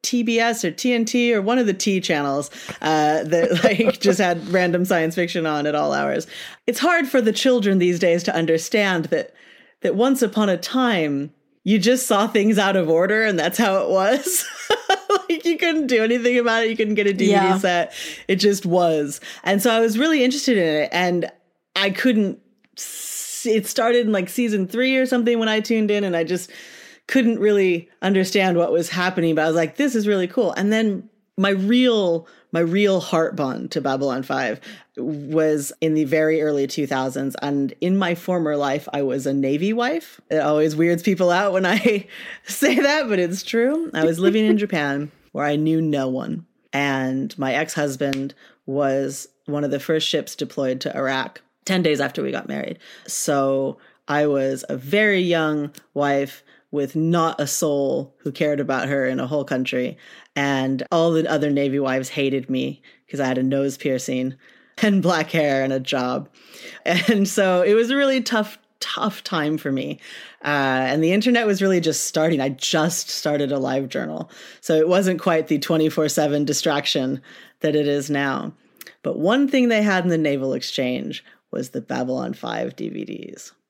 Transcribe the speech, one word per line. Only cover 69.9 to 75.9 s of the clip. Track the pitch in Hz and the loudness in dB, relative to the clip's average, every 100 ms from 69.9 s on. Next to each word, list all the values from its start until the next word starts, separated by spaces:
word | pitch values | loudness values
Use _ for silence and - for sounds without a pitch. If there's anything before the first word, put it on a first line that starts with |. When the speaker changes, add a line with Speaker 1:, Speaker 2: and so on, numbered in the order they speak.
| 147 - - - - - | -10 -14 -20 -20 -8 -2
Speaker 1:
Uh, | 143 135 131 131 | 0 2 0 0
and | 147 | 0
the | 160 | 2
internet | 196 233 240 220 | 2 2 2 2
was | 190 | 2
really | 190 180 | 2 2
just | 165 151 | 0 -2
starting. | - 160 160 156 | -4 0 0 0
I | 135 | -2
just | 131 - 165 175 170 - | -4 -2 0 0 -2 -6
started | - 156 147 139 | -6 -2 -2 -2
a | 139 | -2
live | 131 131 135 | -2 -4 -4
journal. | 147 156 156 165 - - - | -6 -6 -8 -10 -16 -20 -14
So | - 156 | 0 2
it | 160 | 4
wasn't | 180 185 170 | 4 2 0
quite | 190 165 156 | 0 0 0
the | 147 | -2
twenty-four | - 160 156 | 0 0 2